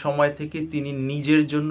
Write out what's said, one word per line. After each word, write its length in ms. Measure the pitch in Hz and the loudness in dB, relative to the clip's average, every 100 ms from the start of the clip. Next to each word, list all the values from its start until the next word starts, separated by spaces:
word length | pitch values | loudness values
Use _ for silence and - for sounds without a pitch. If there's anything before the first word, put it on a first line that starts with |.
সময় 300 | 151 143 147 | -2 2 2
থেকে 240 | 147 151 160 160 | 0 -8 -6 -4
তিনি 200 | 151 139 139 | -4 -4 -4
নিজের 380 | 131 147 139 156 151 | -4 -2 4 4 4
জন্য 240 | 147 151 | 0 -2